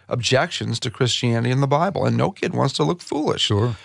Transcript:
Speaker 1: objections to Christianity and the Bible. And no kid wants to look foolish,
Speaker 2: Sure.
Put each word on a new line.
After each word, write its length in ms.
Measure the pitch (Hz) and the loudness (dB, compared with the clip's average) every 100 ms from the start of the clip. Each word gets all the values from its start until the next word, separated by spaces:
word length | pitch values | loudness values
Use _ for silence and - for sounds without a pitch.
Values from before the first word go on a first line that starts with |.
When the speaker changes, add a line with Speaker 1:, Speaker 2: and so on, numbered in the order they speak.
| - | -6
Speaker 1:
objections 680 | 127 107 127 170 - 110 117 | -4 2 2 2 -4 -4 -4
to 100 | 120 | -6
Christianity 600 | - 123 - 120 117 120 | -2 0 2 0 2 2
and 120 | 131 | 2
the 40 | 139 | 2
Bible. 380 | 143 185 143 | 2 2 0
And 120 | 120 117 | 0 2
no 140 | 151 | 0
kid 220 | - - | -2 -4
wants 200 | 120 135 | 0 0
to 100 | - | 0
look 160 | 156 175 | 0 -2
foolish, 420 | - 285 285 - | -4 -4 -2 -2
Speaker 2:
Sure. 340 | - 101 120 110 | 0 2 0 -2